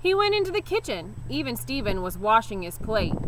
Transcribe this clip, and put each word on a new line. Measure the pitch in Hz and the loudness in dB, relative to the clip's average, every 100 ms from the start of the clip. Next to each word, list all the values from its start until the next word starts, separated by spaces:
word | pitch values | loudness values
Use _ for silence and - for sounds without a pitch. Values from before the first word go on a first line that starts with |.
He | 359 | 2
went | 392 415 | 4 4
into | 415 381 | 2 2
the | 403 | -2
kitchen. | - 440 - 190 165 - - | 0 -2 -2 -6 -6 -10 -6
Even | 269 277 240 | -4 -4 -6
Steven | - 269 208 175 | -4 -2 0 0
was | 180 180 | -2 -2
washing | 202 226 226 196 | 4 4 4 -6
his | 175 - | -6 -6
plate. | - 220 185 - | -2 0 2 0